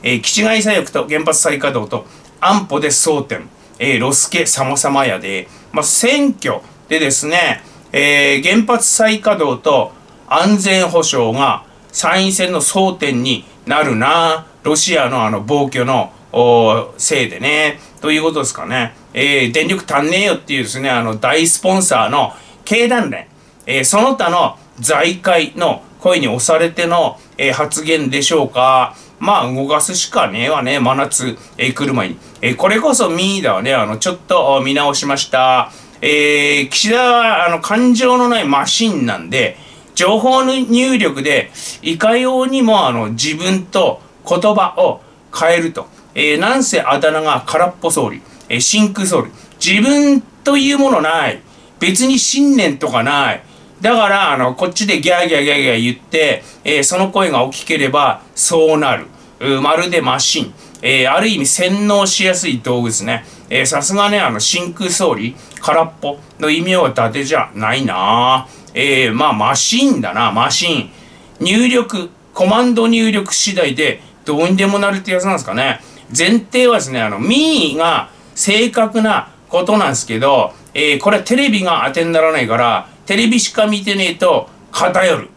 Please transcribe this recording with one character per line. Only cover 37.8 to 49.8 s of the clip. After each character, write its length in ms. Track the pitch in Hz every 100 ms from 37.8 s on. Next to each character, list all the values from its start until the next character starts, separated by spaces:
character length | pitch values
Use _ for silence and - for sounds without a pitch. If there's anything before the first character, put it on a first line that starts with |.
| 247
情 240 | 233 254 247
の 120 | 247
な 120 | 233
い 40 | 151
マ 200 | 139 139
シ 220 | - 226
ン 160 | 170
な 120 | 120 95
ん 120 | 82
で、 300 | 131 104 - - - -
情 240 | - 180 214
報 260 | 240 262
の 100 | 262
入 420 | 269 247 233 262 254
力 260 | 180 135
で、 280 | 143 135 - - - -
い 160 | - 165
か 180 | 214 240
よ 260 | 254 262
う 40 | 254
に 160 | 269
も、 240 | 233 214 143
あ 60 |
の、 160 | 117 107
自 260 | 113 143
分 300 | 156 185 190
と 360 | 180 196 160 - - _ -
言 140 | 175
葉 340 | 208 208 180 -
を 240 | 175 - - - - -
変 140 | 165
え 40 | 170
る 140 | 165
と。 140 | - - - -
え 220 | - 151 151
ー、 20 |
な 180 | 196 269
ん 80 |
せ 160 | - 175
あ 180 | - 139
だ 140 | 156
名 80 | 156
が 240 | 156 127 -
空 200 | 156 175
っ 80 | -
ぽ 120 | 165
総 200 | 143 117
理、 120 | - - - -
え 80 | 117
ー、 40 |
真 340 | 127 214 208
空 120 | 208 190
総 200 | 165 113
理。 40 | - - -
自 180 | 175 196